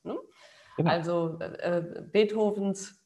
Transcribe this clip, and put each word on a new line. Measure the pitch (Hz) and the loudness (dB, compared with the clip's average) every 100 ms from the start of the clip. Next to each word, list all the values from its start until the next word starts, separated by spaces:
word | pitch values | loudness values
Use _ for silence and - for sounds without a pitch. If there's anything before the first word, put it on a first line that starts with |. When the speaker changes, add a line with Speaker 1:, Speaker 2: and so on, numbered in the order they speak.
Speaker 1:
ne? | - - - _ - - - - | -8 -8 -10 _ -20 -20 -14 0
Speaker 2:
Genau. | 160 | 2
Speaker 1:
Also, | 170 165 170 165 160 | 2 2 0 0 -4
äh, | - - - 175 170 - - | -8 -4 -2 0 -2 -8 0
Beethovens | 202 214 214 214 208 196 190 - - | 2 4 4 2 2 -2 -2 -6 -16